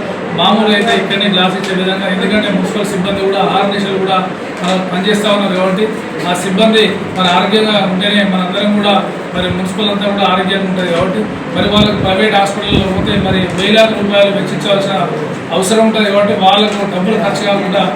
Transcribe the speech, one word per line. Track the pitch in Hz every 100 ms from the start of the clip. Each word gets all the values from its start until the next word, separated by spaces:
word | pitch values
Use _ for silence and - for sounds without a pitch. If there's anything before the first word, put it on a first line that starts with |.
| - - - -
మామూలుగా | 185 214 214 208
అయితే | 202 196
ఇక్కడనే | - 196 202
గ్లాస్ | 180 185 196
ఇచ్చే | 190 185
విధంగా, | 185 190 196 190
ఎందుకంటే | 190 214 214 185
మున్సిపల్ | 185 214 -
సిబ్బంది | 196 196 196 196
కూడా | 196 185 190
ఆరు | 202
నిమిషాలు | 202 196 190
కూడా, | 185 190 185 - - -
ఆ, | 180 185 185
పనిచేస్తూ | 180 202 208 214 202
ఉన్నారు | 196 185
కాబట్టి | 190 185 220 - - - 170
ఆ | 180
సిబ్బంది | 196 190 220 220 196 - - 185
మన | 180 214
ఆరోగ్యంగా | 208 220 214 202 185
ఉంటేనే | 185 202 202 190
మనందరం | 185 180 196 208 208
కూడా | 202 190 - - - 180
మరి | 180 180
మున్సిపల్ | 190 220 208
అంతా | 202 202 202
కూడా | 190
ఆరోగ్యంగా | 185 190 196 185
ఉంటుంది | 180 180 170
కాబట్టి | 185 214 208 - - 175
మరి | 202
వాళ్ళకి | 208 208 202
ప్రైవేట్ | 190 190 214 202
హాస్పిటల్లో | 196 208 202 196 190
పోతే | 185 - 196 190
మరి | 185 175 170
వేలాది | 202 220 220 214
రూపాయలు | 202 202 202 196
వెచ్చించవలసిన | - - 208 196 294 - - - - - - 170
అవసరం | 190 220 220
ఉంటుంది | 220 202
కాబట్టి | 202 208 202 190
వాళ్ళకు | 202 208 208 190
డబ్బులు | 180 202 208
ఖర్చు | 202 - 202
కాకుండా | 202 190 202 -